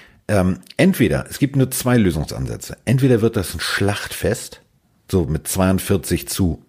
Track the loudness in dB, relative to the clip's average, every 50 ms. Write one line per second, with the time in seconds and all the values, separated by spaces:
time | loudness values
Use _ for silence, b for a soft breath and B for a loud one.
0 | B B B B B -2 0 2 2 2 0 -2 -6 -8 0 2 2 4 4 4
1 | 2 2 2 0 -4 -4 -4 -2 -2 0 2 2 0 0 0 -4 0 2 4 4
2 | 4 4 2 0 -4 -6 -6 -6 -6 -6 -8 -10 -12 -14 -16 -8 -2 0 0 2
3 | 4 4 4 4 2 2 0 0 -4 -4 -6 -8 -6 -4 -2 -2 0 -2 -2 -4
4 | -8 -10 -8 -4 -2 -2 -2 -4 -6 -14 -18 -20 _ _ _ _ _ _ _ _
5 | _ -2 0 0 0 0 -2 -4 -4 -4 -2 0 2 2 2 2 0 0 -2 -2
6 | 0 -2 -4 -4 -4 -4 -4 -2 0 0 -2 -4 -8